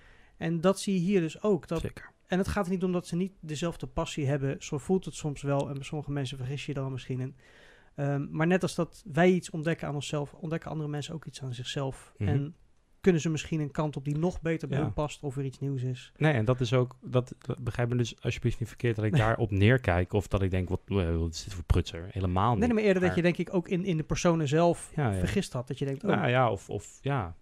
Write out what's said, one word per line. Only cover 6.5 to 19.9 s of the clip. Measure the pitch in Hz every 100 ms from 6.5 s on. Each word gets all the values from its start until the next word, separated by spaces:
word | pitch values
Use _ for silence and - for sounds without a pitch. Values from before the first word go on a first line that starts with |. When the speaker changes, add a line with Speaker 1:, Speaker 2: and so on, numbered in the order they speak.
| 143 -
Speaker 1:
je |
je | 139
dan | 135
misschien | 131 - 127
in. | 131 - - - - - - -
Ehm, | 143 143 147
maar | 156 165
net | 185
als | 175 -
dat | 165 - 202
wij | 147 185
iets | 180 -
ontdekken | 170 156 160 151
aan | 143
onszelf, | - 151 143
ontdekken | - 160 160 -
andere | 156 147
mensen | 147 135
ook | 165 -
iets | -
aan | 131
zichzelf. | 120 123 147 135 - - -
Speaker 2:
Mhm. | 104
Speaker 1:
En | 143 143 - _ _ _ _
kunnen | 190 170
ze | 165
misschien | 156 - 160
een | 147
kant | - 156 143
op | 139
die | 147
nog | 175 -
beter | 165 160 139
bij | 135
Speaker 2:
Ja. |
Speaker 1:
hun | 147
past | 104 151 -
of | 143 131
er |
iets | 135 -
nieuws | 139 135
is. | 127 127 - -
Speaker 2:
Nee, | 156
en | 127 107
dat | 127
is | 117
ook, | 127 127 -
dat, | - 127 127 -
dat | - -
begrijp | 120 - 120
me | 123
dus | 117 -
alsjeblieft | 113 - 120 -
niet | 110
verkeerd | - 120 107
dat | 107
ik |
Speaker 1:
Nee. | 139
Speaker 2:
daarop | 110 113 113
neerkijk | 98 104 131 -